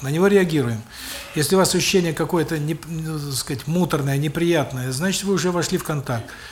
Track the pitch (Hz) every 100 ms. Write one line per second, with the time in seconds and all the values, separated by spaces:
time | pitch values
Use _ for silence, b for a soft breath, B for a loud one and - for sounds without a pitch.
0 | 135 156 196 202 180 156 120 110 107 B
1 | B B B - 147 190 185 185 - 196
2 | 170 151 156 175 151 160 147 160 151 165
3 | 160 156 143 131 - 139 - 170 175 151
4 | 139 139 151 156 170 170 135 127 127 131
5 | 185 185 190 190 175 175 156 180 - 151
6 | - 120 - B B